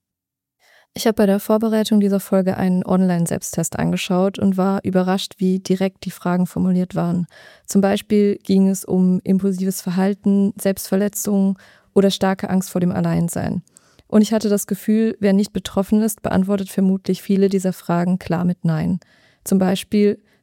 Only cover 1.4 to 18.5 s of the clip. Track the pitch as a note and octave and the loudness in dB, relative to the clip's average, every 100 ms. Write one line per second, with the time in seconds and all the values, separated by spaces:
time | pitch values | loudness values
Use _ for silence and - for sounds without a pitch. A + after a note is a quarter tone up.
1.4 | - G#3+ A3 A3 G#3+ G#3+ G3+ G3 - F#3+ | 0 0 2 0 2 2 2 0 0 0
2.4 | F#3 - F#3 F3+ - F#3 F#3 E3+ E3+ - | 0 -2 0 0 0 2 2 0 -2 -4
3.4 | - - E3 - D#3+ F3+ - F3+ G3 - | -6 -6 -4 -2 -2 -2 -2 0 0 0
4.4 | G3 F#3 F#3+ G3 F#3+ F#3 F#3 F#3+ - - | -2 0 0 -2 0 0 0 -2 -4 -2
5.4 | F#3 F#3+ F#3+ F#3 F#3+ - F#3 - F3 F3+ | 0 0 -2 -2 -2 -4 -12 -8 -2 -2
6.4 | F3+ F3 F#3 F3+ F3+ D#3+ F3 F3+ E3+ - | -2 -2 0 0 -2 -4 -2 -2 -6 -10
7.4 | - - - G3+ G3 G3+ - G#3 G3+ - | -20 -20 -2 0 2 0 0 2 2 0
8.4 | - F#3+ F#3+ F#3+ - F#3 F#3 F#3 - F#3+ | 0 2 2 0 -2 2 2 2 0 0
9.4 | G3 F#3 F#3+ F#3+ F#3+ F3+ F#3+ G3 G3+ G3+ | 0 -2 -4 -4 -4 0 0 0 0 2
10.4 | G3 - G3 F#3+ - G3 G3+ - G#3 G3 | 0 0 -4 -4 -2 -2 -2 -4 -2 0
11.4 | G3 F#3+ - _ _ G3+ G3 - F#3+ F#3+ | 0 -2 -10 _ _ 2 2 2 -2 -2
12.4 | F3 F#3+ - F#3 F3+ F#3+ E3+ E3+ E3+ - | -2 -4 -2 -2 -2 0 0 0 -2 -4
13.4 | - F3+ - _ _ _ - G#3+ G#3 A3 | -4 -6 -8 _ _ _ 0 2 4 0
14.4 | G#3+ G3+ - G3 - G#3+ A3 - G3 G3 | 0 -2 -2 -6 0 0 0 0 2 2
15.4 | G#3 F#3+ - G3 G3 G#3+ A3 - - F#3 | 0 -4 -4 -4 0 0 0 -4 -2 0
16.4 | F#3+ G3+ F#3+ - F#3+ F#3+ - F#3 - G3 | 0 -2 -2 0 0 0 -2 -4 0 2
17.4 | G3 G3 F#3 F3 - F3 F3 F#3 - E3+ | 2 2 -2 -4 -2 -2 0 -2 -2 -2
18.4 | F3 | -2